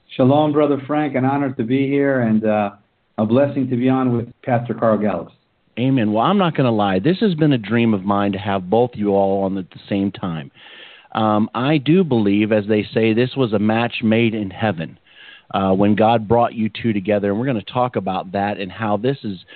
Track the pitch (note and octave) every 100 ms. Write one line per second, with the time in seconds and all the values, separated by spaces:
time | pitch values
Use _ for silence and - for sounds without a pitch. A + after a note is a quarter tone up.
0 | _ - B2+ D3 D3+ D3 D3 C3+ B2+ D3
1 | D3 C3 C3 C#3+ C#3 B2+ A#2 C3 C#3 C#3
2 | C#3 C3 A2+ A2 G#2+ G#2+ G2+ - _ _
3 | _ - G#2+ B2 C#3+ C#3 B2+ A#2+ B2+ C3
4 | B2+ A#2+ A2+ - - B2 A#2+ G#2+ A#2 G#2
5 | G#2 F2 E2 _ _ _ _ - C3 C3+
6 | G#2+ G#2+ C#3 G3+ F3 D3+ B2+ G#2+ G2+ F#2+
7 | B2+ F#3+ A3 D#3 D#3 C3 G2+ A#2 A#2 G2+
8 | G2 G2+ G2+ G2 G#2 G2 F2+ A2+ B2 -
9 | G2+ G2 G2 G2 F#2+ G2 F2+ - - G2+
10 | G2 - F#2+ D#2+ C2+ - - - - -
11 | - - A2 G#2+ A2 A2+ C3 D#3 C3+ F3+
12 | E3 A#2 G2+ G2+ G#2+ G#2+ G2+ G#2+ G2 A#2
13 | A2+ A2 B2+ C#3 A#2+ G#2 G#2+ A2+ A#2 -
14 | A2 A2+ A#2 G#2+ G2 F2+ A2 E2 D#2+ -
15 | _ - - - - G2 F#2+ F#2+ G#2 G#2
16 | A2 A#2 G2+ A#2 A#2 A#2 A2 - A#2 G#2
17 | F#2+ G#2 G2+ G2+ C3+ A2 - B2 B2 A2+
18 | F#2+ F#2 F2+ G2+ G2+ G#2 F#2+ F2+ A2 G#2
19 | B2+ C#3 A2 F2+ -